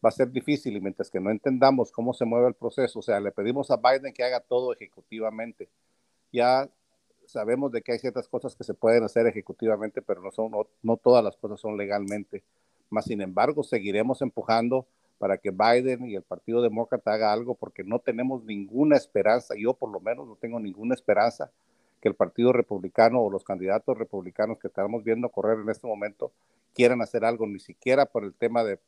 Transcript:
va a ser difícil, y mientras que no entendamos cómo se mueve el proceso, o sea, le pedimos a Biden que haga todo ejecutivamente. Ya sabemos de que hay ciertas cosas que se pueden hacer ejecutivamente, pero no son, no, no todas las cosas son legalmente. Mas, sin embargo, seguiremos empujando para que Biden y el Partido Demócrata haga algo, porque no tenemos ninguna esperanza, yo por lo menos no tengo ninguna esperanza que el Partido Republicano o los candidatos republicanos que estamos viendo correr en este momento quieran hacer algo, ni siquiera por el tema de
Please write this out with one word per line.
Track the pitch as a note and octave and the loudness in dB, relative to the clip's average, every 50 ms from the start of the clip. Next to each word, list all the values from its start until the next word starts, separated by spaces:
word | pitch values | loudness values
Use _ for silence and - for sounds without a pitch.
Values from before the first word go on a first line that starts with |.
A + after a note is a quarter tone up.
| - | 4
va | A#2 | 2
a | - | 4
ser | - C3+ B2 | 4 0 0
difícil, | B2+ C3 - - D3 - - C3 G#2 | 0 -6 -2 -2 -2 -2 -2 -6 -6
y | G#2 F2+ | -4 -6
mientras | G2 F#2 _ G2 - | -6 -6 _ -8 -6
que | _ F#2 | _ -4
no | F#2 G2+ | -2 -2
entendamos | A2 G#2+ - C#3+ C3 B2+ C3 C3+ C3+ B2+ A2+ - | -2 -2 -2 -2 2 6 6 6 6 4 0 -2
cómo | _ - A#2 B2 B2 | _ -6 -4 -4 -2
se | - B2 | -2 -2
mueve | A#2 A#2 A#2+ B2 B2 | 0 2 2 2 2
el | G#2+ | 0
proceso, | _ - A#2 - - C3 A#2 - A2+ | _ -8 -6 -2 -2 -2 -2 -2 -8
o | - | -4
sea, | - G#2+ G2+ | -2 -2 -2
le | G2+ G2+ - | -2 -4 -4
pedimos | - G2+ A2 B2 C#3+ C#3 - | -4 -4 -2 -2 -4 0 -2
a | C3+ A2+ | -2 2
Biden | A2+ B2 C3 C3+ C3+ C3+ - | 4 2 2 2 -2 -8 -6
que | - B2 | -4 -4
haga | B2 B2+ A#2+ | -2 -2 -4
todo | - _ B2+ B2 B2+ B2+ A#2 | -4 _ -2 -2 0 -2 -6
ejecutivamente. | _ G#2+ F#2 _ - _ _ A2+ A2 A2 A2 G#2+ A2 A2+ A#2+ A2 _ G2+ _ _ _ _ _ _ _ _ _ _ _ _ _ | _ -10 -20 _ -20 _ _ -10 -6 -6 -6 -4 -6 -12 -12 -12 _ -20 _ _ _ _ _ _ _ _ _ _ _ _ _
Ya | - A#2+ A#2+ B2 B2+ C3 C#3 - _ _ _ _ _ _ _ _ _ _ _ | 0 2 4 6 4 4 2 -2 _ _ _ _ _ _ _ _ _ _ _
sabemos | _ _ B2 G#2+ G#2+ A#2+ B2+ C#3+ C#3 A#2+ | _ _ -4 0 0 0 0 0 -2 -2
de | A#2 | -4
que | - - A#2+ | -4 -4 -4
hay | A2+ | -2
ciertas | - B2+ A2+ B2+ A#2 _ | -2 -4 -6 -6 -8 _
cosas | - A#2+ - C3 - | -8 -6 -6 -8 -10
que | _ - | _ -10
se | - G#2 | -10 -8
pueden | _ - A2+ A2+ A#2+ A2+ | _ 4 6 6 6 4
hacer | A2+ - A#2 A2+ | 4 2 2 2
ejecutivamente, | A2+ G2+ G#2+ F#2 - F#2 _ - A2 A2 G2+ G#2 G#2+ _ - - | 2 0 -2 -10 -12 -10 _ 0 0 0 0 -2 -6 _ -8 -6
pero | - G2+ F2 | -6 -6 -6
no | F2+ G2 | -6 -12
son, | - - A2+ A2+ | -6 -6 -6 -4
no, | A2 G#2 A2 _ _ _ - | -2 -4 -6 _ _ _ 0
no | A2 A#2 A2 | 0 0 4
todas | _ B2 B2 B2+ A2 | _ 6 6 6 6
las | G2+ - _ | 2 -4 _
cosas | - G#2 G#2 - | -12 -12 -12 -8
son | - A2 G#2+ G2+ | -8 -8 -6 -6
legalmente. | G2+ G2 G2+ G2+ G2 G2 G#2 G#2 G2+ _ - G2 _ _ _ _ _ _ _ _ _ _ | -4 -2 -2 -4 -2 -4 -6 -6 -8 _ -14 -16 _ _ _ _ _ _ _ _ _ _
Mas, | G#2+ G#2+ - | -4 -4 -2
sin | - A#2 G2+ G2 | -2 -4 -4 -4
embargo, | F#2 F2+ F#2+ A2 C3+ D3+ D3 C#3 | -4 0 0 2 2 2 -2 -4
seguiremos | - - A#2 F#2+ G2+ G2 G#2 A2 B2 C3+ - | -2 -2 -2 -2 0 0 0 0 0 -2 -2
empujando | C#3 B2 - - - - A2 A2+ A#2 A#2+ C3 C3 B2+ _ _ _ _ _ _ | -4 -6 -6 -8 -2 0 0 0 2 0 -2 -2 -4 _ _ _ _ _ _
para | _ - G2 G2 F#2+ | _ -2 -2 -2 -2
que | _ G2+ | _ -6
Biden | F#2 F#2 G#2+ A2+ A#2 B2 B2+ C3 B2+ A#2+ B2+ | -2 2 4 4 4 4 2 0 -4 -4 -6
y | B2 G#2 | -10 -10
el | F#2+ - | -10 -10
Partido | _ F#2 F2 _ - A2+ A#2+ | _ -14 -12 _ -2 0 0
Demócrata | A#2+ A#2 G#2+ A2+ A#2 - - A#2+ _ A2 G#2+ | 0 0 0 -2 -4 -4 -4 -4 _ -2 0
haga | A2 A2 G#2+ G#2 | 2 2 0 0
algo, | A2 A#2+ B2 B2 | 0 -2 -6 -8
porque | _ - - _ - F#2 | _ -8 -14 _ -14 -8
no | F#2+ A2 A#2+ | -6 -6 -4
tenemos | _ - A#2 A2+ B2 C3 C3+ B2 A2+ | _ -2 -4 -2 -2 -4 -4 -6 -8
ninguna | A2 G#2+ G2+ G2 G2 G#2+ B2+ D3 D3+ D3 C3 | -8 -8 -8 -8 -6 0 0 4 6 6 4
esperanza, | - _ _ G#2 G2 G#2+ A2 B2 - - - | 4 _ _ 0 2 4 2 2 0 -6 -10
yo | G#2 G#2+ A#2+ C3 | -4 -2 -2 -2
por | _ - A2 | _ -4 -8
lo | G2+ F#2+ | -8 -8
menos | F#2 G#2+ A#2+ B2+ C#3+ A#2+ | -6 -6 -6 -6 -8 -18
no | G#2+ | -16
tengo | _ - A#2 A#2 A#2 | _ -12 -8 -8 -8
ninguna | G#2+ G2+ F#2 G2+ A2 A#2+ B2+ | -8 -8 -10 -8 -4 -4 -4
esperanza | A#2+ _ - G#2 G2 G#2+ A#2+ - - C#2+ - _ _ _ _ _ _ _ _ _ _ - | -2 _ 2 2 4 4 2 0 -4 -12 -14 _ _ _ _ _ _ _ _ _ _ -2
que | G#2+ | -2
el | G2 | 0
Partido | _ G2+ F2 _ - A#2 B2 B2 | _ -2 -2 _ 2 4 4 4
Republicano | A#2+ A#2 _ G#2 F#2+ F2+ F#2 _ - A2+ A#2 A#2+ B2+ | 4 2 _ -4 -8 -8 -4 _ 4 4 6 6 2
o | A#2 G2+ | 0 0
los | G2 F#2+ - | -2 -4 -6
candidatos | - G2+ F2+ F#2 F#2+ G2 A2 - - B2+ G#2+ | -6 -8 -4 -2 -2 -2 -2 0 -2 -4 -4
republicanos | A2+ - - G2 F2+ F2+ F2+ - G#2 A2 A2+ - | -4 -8 -8 -10 -10 -10 -4 -4 -4 -4 -4 -8
que | _ - | _ -10
estamos | _ - G2 G2+ A2 A#2 G#2 | _ -4 -4 -4 -4 -6 -2
viendo | A2+ A2+ A2+ B2 A#2+ | -2 -2 -2 -2 -6
correr | _ - G2 G#2 A2+ A2 | _ -2 0 0 0 0
en | G#2 A2 | -2 -6
este | A2 A2 - | -6 -6 -6
momento | B2 G#2+ G2+ G2+ G#2+ G#2 _ - - _ _ _ _ _ _ _ _ _ | -8 -6 -6 -6 -8 -8 _ -10 -10 _ _ _ _ _ _ _ _ _
quieran | - - G3 - A#2+ A2+ | 4 4 4 4 2 -2
hacer | - - A#2 G#2+ | -4 -2 0 0
algo, | A2+ A#2+ A2+ A2+ | 0 0 0 -4
ni | G#2 G2+ F#2 | -6 -6 -10
siquiera | - - - _ _ B2+ C3 C#3 C#3 | -14 -18 -20 _ _ 2 4 4 4
por | - _ A#2+ G2+ | 2 _ -6 -6
el | G2 F2 | -6 -8
tema | _ A#2 A#2 A#2 A#2+ A2+ | _ -4 -2 0 0 0
de | G#2+ G2 - _ | -2 -4 -6 _